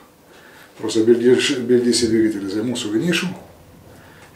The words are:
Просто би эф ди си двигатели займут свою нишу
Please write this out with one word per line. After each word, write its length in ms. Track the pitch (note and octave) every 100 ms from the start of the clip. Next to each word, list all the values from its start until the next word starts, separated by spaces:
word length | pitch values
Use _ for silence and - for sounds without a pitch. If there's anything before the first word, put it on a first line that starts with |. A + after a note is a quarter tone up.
| - _ _ - - - - -
Просто 240 | A2 A2
би 100 | A2
эф 680 | A#2 B2 A#2 - C3 A#2 B2
ди 100 | A#2+
си 140 | A2+ A2+
двигатели 400 | A2 G#2+ G2+ F#2+
займут 320 | G#2+ B2 C#3
свою 200 | G#2 E3+
нишу 280 | F3 E3+ F3+ - - - - - - - - - -